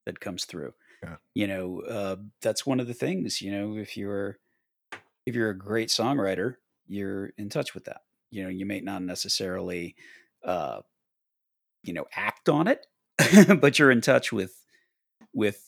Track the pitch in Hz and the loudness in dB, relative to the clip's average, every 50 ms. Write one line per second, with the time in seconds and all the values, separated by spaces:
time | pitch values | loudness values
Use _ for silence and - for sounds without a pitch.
0 | _ - 90 - - 101 90 90 - - - 82 71 - - _ _ _ _ _ | _ -12 -12 -10 -10 -10 -10 -10 -10 -10 -10 -10 -10 -10 -12 _ _ _ _ _
1 | - 82 82 - _ _ _ - 104 98 98 92 92 92 90 90 - - 117 107 | -16 -16 -16 -18 _ _ _ -4 -2 -2 -2 -4 -6 -6 -8 -8 -8 -8 -6 -6
2 | 101 95 95 95 104 104 - _ - 113 107 - - 139 135 127 123 120 117 - | -6 -6 -6 -8 -12 -16 -16 _ -2 -2 -2 -2 -2 -2 -2 -2 -2 -4 -6 -4
3 | 131 143 185 185 - 107 - - - 98 101 101 101 107 107 107 101 - - 104 | -4 -4 -2 -4 -4 -4 -6 -6 -6 -6 -6 -6 -6 -6 -6 -8 -10 -10 -10 -8
4 | 101 98 101 98 101 98 98 - _ _ _ _ _ _ _ _ _ _ - - | -8 -6 -6 -6 -6 -6 -8 -12 _ _ _ _ _ _ _ _ _ _ -20 -20
5 | - _ _ _ _ - 117 120 113 107 98 95 95 101 117 113 113 - - - | -20 _ _ _ _ -4 -2 0 0 0 -2 -4 -6 -4 -2 -2 0 0 0 0
6 | 113 123 143 139 98 95 95 90 95 123 127 - _ _ _ _ _ - 98 101 | 0 0 0 0 0 0 0 0 -2 -4 -4 -8 _ _ _ _ _ -12 -8 -8
7 | 98 98 98 98 98 - - - 104 98 - 151 135 - - - - - - - | -6 -6 -6 -6 -8 -10 -10 -12 -10 -6 -6 -6 -6 -6 -10 -14 -14 -14 -16 -16
8 | - _ _ _ _ _ 117 101 95 92 92 95 98 101 101 95 85 95 101 92 | -18 _ _ _ _ _ -12 -10 -8 -8 -6 -6 -6 -6 -6 -8 -8 -8 -8 -8
9 | 92 90 90 - - - - - 95 92 90 92 92 92 90 87 87 85 - _ | -8 -8 -8 -6 -6 -4 -4 -4 -4 -4 -6 -6 -6 -6 -6 -6 -8 -10 -12 _
10 | - - - - _ _ _ _ - - 92 87 76 65 55 50 - _ _ _ | -20 -20 -20 -20 _ _ _ _ -4 -4 -2 -2 -2 -4 -8 -10 -14 _ _ _
11 | _ _ _ _ _ _ _ _ _ _ _ _ _ _ _ _ - - 87 78 | _ _ _ _ _ _ _ _ _ _ _ _ _ _ _ _ -12 -8 -8 -8
12 | - - - - - - - - _ - 147 147 165 214 294 - - _ _ _ | -8 -8 -8 -6 -6 -6 -6 -2 _ 2 2 4 2 2 0 0 -4 _ _ _
13 | _ _ _ - 151 120 165 208 185 180 202 147 139 139 123 - 151 135 127 117 | _ _ _ 2 4 10 10 10 12 10 8 6 6 4 6 6 6 6 6 6
14 | 113 147 131 127 - - 117 104 95 92 - - _ _ _ _ _ _ _ _ | 4 4 4 4 2 0 -2 -4 -4 -6 -8 -16 _ _ _ _ _ _ _ _
15 | _ _ _ _ - _ - - 107 101 101 - - | _ _ _ _ -20 _ -2 0 0 0 0 -4 -10